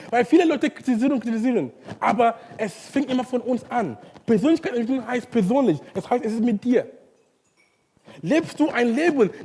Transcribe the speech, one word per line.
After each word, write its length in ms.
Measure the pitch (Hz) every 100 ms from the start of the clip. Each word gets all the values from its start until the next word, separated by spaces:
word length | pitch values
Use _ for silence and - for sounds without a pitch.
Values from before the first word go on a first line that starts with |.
| -
weil 140 | 240
viele 200 | 240 330
Leute 260 | 330 294 302
kritisieren 420 | - - 226 269
und 80 | 277
kritisieren, 500 | 214 226 247 233 131 - - -
aber 380 | 220 220 233 226 - -
es 180 | 208
fängt 360 | - - 269 277
immer 140 | 254
von 180 | 247 247
uns 260 | 247 247 -
an. 280 | 240 180 110 - -
Persönlichkeitsentwicklung 840 | - 220 254 330 392 240 226 262 226
heißt 240 | 247 -
persönlich, 480 | 233 185 262 247 147 -
es 140 | 202 -
heißt, 160 | 247
es 80 | 220
ist 80 | 226
mit 220 | 233 208
dir. 220 | 247 240 - - _ _ _ _ _ _ _ _ _ _ - -
Lebst 360 | 165 302 330 -
du 120 | 302
ein 240 | 240 240
Leben, 360 | 226 339 285 202 -